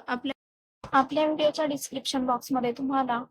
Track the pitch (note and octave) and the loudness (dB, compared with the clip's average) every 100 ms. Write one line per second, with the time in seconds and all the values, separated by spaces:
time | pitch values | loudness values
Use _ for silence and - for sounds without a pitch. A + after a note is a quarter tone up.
0 | - B3 C#4 - _ _ _ _ - C4+ | -6 -4 -4 -8 _ _ _ _ 2 2
1 | C4+ C#4+ D#4 D4+ D4+ D#4+ D4+ C#4+ - C4 | 4 2 2 4 2 2 -2 -2 -6 -6
2 | - C4+ B3+ B3 - C4 A#3+ B3 C4+ C4+ | -2 -2 0 -2 0 0 0 -2 0 0
3 | B3+ A#3+ B3+ | 0 -2 -4